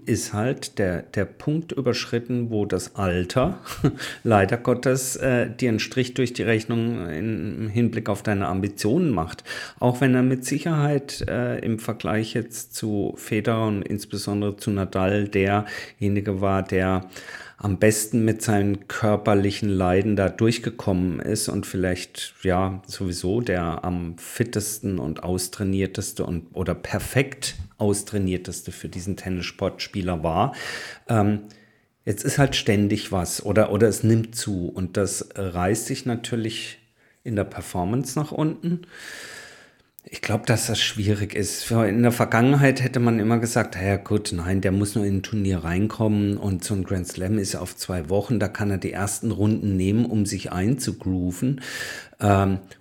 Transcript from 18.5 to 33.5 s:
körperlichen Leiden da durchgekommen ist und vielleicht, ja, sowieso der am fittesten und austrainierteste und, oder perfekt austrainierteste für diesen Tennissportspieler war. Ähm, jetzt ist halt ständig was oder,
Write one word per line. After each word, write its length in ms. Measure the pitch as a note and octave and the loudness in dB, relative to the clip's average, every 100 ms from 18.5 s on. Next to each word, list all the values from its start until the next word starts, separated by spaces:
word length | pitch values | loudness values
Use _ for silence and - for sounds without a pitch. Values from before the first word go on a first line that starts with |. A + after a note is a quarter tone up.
| G#2 G2+ G2 - | 4 4 0 -4
körperlichen 800 | - G#2+ G#2 A2+ G2+ G2+ G2+ G#2 | 0 2 4 4 4 4 0 0
Leiden 480 | F#2+ F#2 F#2 G#2+ G2+ | 2 4 4 4 2
da 120 | F#2 | 2
durchgekommen 920 | - A2+ A#2 A#2 - - F2+ F2+ D2+ | 2 2 2 -4 -4 0 2 0 -2
ist 280 | - A2 - | -2 -2 -2
und 160 | G2 | -4
vielleicht, 720 | - G2 F#2 F#2 - - - - | -4 -2 -2 -2 -6 -12 -14 -4
ja, 400 | F#2+ F2+ F#2+ F#2 - | 0 2 0 -4 -10
sowieso 540 | - F#2+ F2 F2+ A2 | -6 -6 -2 -2 0
der 440 | A#2 F2+ E2 E2 | 0 0 -2 -4
am 340 | F2+ F2+ E2+ E2 | -4 -4 -4 -10
fittesten 800 | - - A#2+ G#2+ - - G2+ F#2 | -6 -4 -2 -2 -4 -4 -4 -2
und 240 | C#2 D#2 | -4 -4
austrainierteste 1000 | F2 F#2 - - G2 G2 F#2+ - - - - | -2 -2 -4 -4 0 0 0 -2 -6 -4 -4
und, 220 | E2+ - | -4 -6
oder 200 | - F2 | -4 -4
perfekt 800 | E2+ - G#2 - B2 C#3 - - - - - | -4 -4 -6 0 0 0 -4 -10 -10 -12 -2
austrainierteste 920 | G#2 G2+ - G#2 F#2 F#2 F#2 E2+ - | 0 0 -2 -2 -2 -2 -6 -12 -12
für 160 | - E2 | -12 -12
diesen 280 | F#2 F2+ F2 | -8 -8 -6
Tennissportspieler 1080 | F#2+ F#2 E2 - F#2+ - - G#2 F2+ E2+ | -6 -6 -6 -4 -4 -4 -8 -4 -2 -2
war. 300 | E2 E2 B2+ - - - - - - | 0 2 0 -2 -10 -10 -12 -10 0
Ähm, 340 | A2+ G#2 G#2 - - _ _ _ _ | 2 4 0 -6 -20 _ _ _ _
jetzt 200 | - G2+ | -6 -4
ist 140 | C#3+ C#3+ | 0 2
halt 180 | C3+ - | 2 2
ständig 560 | - G2+ G#2 G#2+ - | 2 4 4 0 -2
was 320 | F#2+ E2+ - | -2 -2 -4
oder, 260 | G#2 | 2